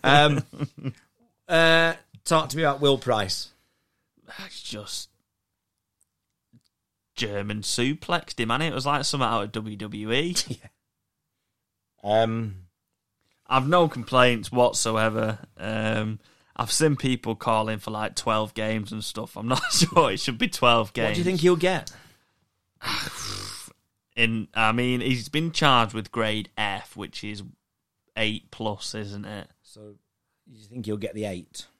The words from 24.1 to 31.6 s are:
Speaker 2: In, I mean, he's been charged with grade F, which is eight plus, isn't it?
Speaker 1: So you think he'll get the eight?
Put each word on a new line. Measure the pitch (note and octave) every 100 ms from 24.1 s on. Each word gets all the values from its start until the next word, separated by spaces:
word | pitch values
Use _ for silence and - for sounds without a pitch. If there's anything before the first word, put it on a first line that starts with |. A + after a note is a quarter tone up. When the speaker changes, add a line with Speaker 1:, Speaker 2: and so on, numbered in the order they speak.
| -
Speaker 2:
In, | A2+ A2+ G#2
I | A2 A2
mean, | A#2 B2 B2+
he's | A#2+ B2 G#2
been | D3 E3
charged | - D3+ B2 A2+
with | A2 G2+
grade | A#2+ A2 G#2+ G#2 -
F, | G#2+ G2 - A2
which | E2 -
is | G#2+ G#2 G2+ _ _ _ _ _ _ -
eight | A2 A2 _
plus, | - A2+ G2+ - G#2+
isn't | G2+ G2+ G2+
it? | G#2 - _
Speaker 1:
So | _ G#2 G#2+ G2+ _ _ _ _ _
you | A2+ G2+
think | B2 G#2+
he'll | G#2
get | G#2
the | G#2+ G#2
eight? | F2+ - -